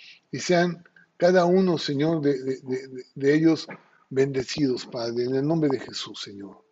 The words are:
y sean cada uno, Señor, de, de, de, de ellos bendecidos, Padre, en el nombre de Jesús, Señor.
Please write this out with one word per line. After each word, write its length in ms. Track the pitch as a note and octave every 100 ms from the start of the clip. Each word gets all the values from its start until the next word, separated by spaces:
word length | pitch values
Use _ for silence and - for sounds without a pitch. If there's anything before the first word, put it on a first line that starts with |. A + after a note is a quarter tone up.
| - - _
y 80 | C3
sean 440 | - F3 F3 E3+ - _ _ -
cada 280 | F3+ F3+ F3
uno, 320 | F#3 F#3 D#3
Señor, 440 | - C#3 D#3 E3
de, 220 | C#3+ C3
de, 180 | C3 C3
de, 420 | C3 C3 C3+ B2+ -
de 220 | C#3 C#3 D#3
ellos 320 | D#3+ D#3 - - _ _ -
bendecidos, 760 | C3+ C#3 C3 B2 D3+ C3+ A#2+ -
Padre, 400 | B2 A#2+ A#2+ B2
en 100 | C3+
el 120 | C#3+
nombre 220 | E3 D3
de 100 | B2
Jesús, 420 | - - - G#2
Señor. 420 | - G2+ G2 - _